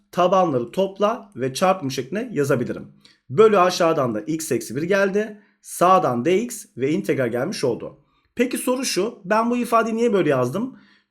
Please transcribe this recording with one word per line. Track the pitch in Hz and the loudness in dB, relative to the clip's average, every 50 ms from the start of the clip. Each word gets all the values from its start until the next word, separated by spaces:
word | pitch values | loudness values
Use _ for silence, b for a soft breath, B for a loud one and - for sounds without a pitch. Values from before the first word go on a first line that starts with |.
| _ _ - | _ _ -2
tabanları | - 175 180 190 185 185 170 139 123 120 117 | 0 2 4 4 2 2 2 0 -2 -4 -4
topla | - 185 190 190 190 - 202 208 233 - - - _ | -2 -2 -2 -2 -2 -2 -2 -2 -2 -4 -8 -14 _
ve | 113 123 131 135 | -6 -6 -6 -2
çarpım | - 190 185 190 190 147 135 | 0 0 2 2 0 -2 -4
şeklinde | 135 - 120 - - - - 262 - | -6 -6 -6 -6 -6 -8 -6 -4 -4
yazabilirim. | 143 143 135 143 120 120 101 98 82 76 - - b b b b b b - | -2 0 0 0 0 0 -4 -6 -8 -12 -16 -20 b b b b b b -2
Bölü | 127 160 220 220 208 196 | 4 6 6 6 6 6
aşağıdan | 180 185 180 - 180 165 165 151 135 123 113 | 4 4 2 2 2 2 2 2 0 0 -2
da | 107 | -4
x | 107 - 160 156 - - 135 | -4 -4 -6 -6 -4 -2 -4
eksi | 113 - - 110 | -4 -4 -6 -6
bir | 135 160 | -6 -2
geldi. | 175 196 - 196 196 185 208 214 233 214 B B B B B _ | 0 0 2 2 0 0 -2 -4 -4 -8 B B B B B _
Sağdan | - - - 175 180 190 185 165 139 123 120 120 | -16 -2 2 4 6 6 4 4 2 0 0 0
dx | 160 185 190 233 240 - - - - _ | 2 2 0 0 -2 -8 -12 -16 -16 _
ve | - 123 139 | -4 -2 -2
integral | 156 - - - 147 131 127 120 | -2 -2 -2 -2 -2 0 0 -2
gelmiş | 110 120 127 170 220 - - | -2 -2 -4 -4 -4 -2 -2
oldu. | 127 113 85 80 69 - - _ _ _ _ _ _ _ | -2 -2 -4 -6 -12 -16 -18 _ _ _ _ _ _ _
Peki | - 247 - - - | -2 -2 0 -2 -2
soru | - 254 254 262 262 | -2 -2 -2 -2 -2
şu, | - - 170 190 233 240 - - | -4 -2 -2 -4 -4 -6 -10 -4
ben | 180 214 220 226 240 | 0 0 2 2 2
bu | 240 | 0
ifadeyi | 247 240 - 233 226 226 226 220 | -2 0 0 2 2 2 0 0
niye | 226 233 240 202 | 0 0 2 2
böyle | 196 165 147 | 2 2 2
yazdım? | 139 127 127 123 135 190 240 262 B B B B B B B B | 2 2 0 0 -2 -4 -6 -6 B B B B B B B B